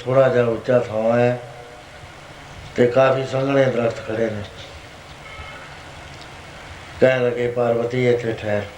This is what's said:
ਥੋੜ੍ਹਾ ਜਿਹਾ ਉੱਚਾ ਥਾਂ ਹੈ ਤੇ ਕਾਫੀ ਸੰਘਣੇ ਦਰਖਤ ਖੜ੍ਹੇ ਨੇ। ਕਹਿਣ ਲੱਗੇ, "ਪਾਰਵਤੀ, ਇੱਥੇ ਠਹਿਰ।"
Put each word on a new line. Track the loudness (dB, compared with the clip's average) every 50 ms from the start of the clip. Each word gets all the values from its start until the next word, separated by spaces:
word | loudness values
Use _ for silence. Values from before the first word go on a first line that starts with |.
| -2
ਥੋੜ੍ਹਾ | 2 4 6 6
ਜਿਹਾ | 6 6 4 4
ਉੱਚਾ | 2 2 0 0 2 2 2
ਥਾਂ | 2 0 -2 0 2 4 4 4
ਹੈ | 4 4 2 0 -6 -12 -16 -16 -18 -18 -18 -20 -20 -20 -20 -20 -18 -18 -18 -18 -18 -18 -18 -18 -18 -18 -16 -16 -16 -4 2
ਤੇ | 2 4
ਕਾਫੀ | 4 6 6 4 4 4 2 -2
ਸੰਘਣੇ | -2 -2 0 0 2 4 4 4
ਦਰਖਤ | 4 2 2 0 0 -2 -4 -6
ਖੜ੍ਹੇ | -6 -2 -2 -2 -2
ਨੇ। | -2 -4 -8 -10 -12 -16 -16 -16 -16 -18 -18 -18 -18 -18 -18 -18 -18 -18 -18 -16 -14 -14 -14 -14 -14 -16 -16 -16 -16 -16 -18 -18 -18 -16 -16 -16 -16 -16 -16 -18 -18 -18 -18 -18 -18 -18 -18 -18 -18 -18 -18 -10 0 4
ਕਹਿਣ | 4 4 4 4 2
ਲੱਗੇ, | 0 0 0 -2
"ਪਾਰਵਤੀ, | -2 0 2 2 2 2 2 0 0 0 2 4 4
ਇੱਥੇ | 4 2 0 -2 -4
ਠਹਿਰ।" | -4 -2 -2 -2 -2 -2 -4 -10